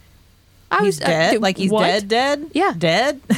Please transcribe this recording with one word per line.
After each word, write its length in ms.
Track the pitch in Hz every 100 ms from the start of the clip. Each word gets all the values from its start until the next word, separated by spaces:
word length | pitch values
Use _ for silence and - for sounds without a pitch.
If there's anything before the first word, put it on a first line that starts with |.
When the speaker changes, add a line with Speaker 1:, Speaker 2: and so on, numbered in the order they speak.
| - - _ _ _ _ -
Speaker 1:
I 80 | -
Speaker 2:
He's 140 | 202 151
Speaker 1:
was, 40 |
uh, 40 | -
Speaker 2:
dead? 240 | 160 170
Speaker 1:
d-, 60 | 220
Speaker 2:
Like, 200 | 196 185
he's 120 | 190
Speaker 1:
what? 100 | 214 175
Speaker 2:
dead, 220 | 208 202
dead? 420 | 226 277 285 320
Speaker 1:
Yeah. 180 | 302 381 170
Speaker 2:
Dead? 420 | 165 180 269 269 -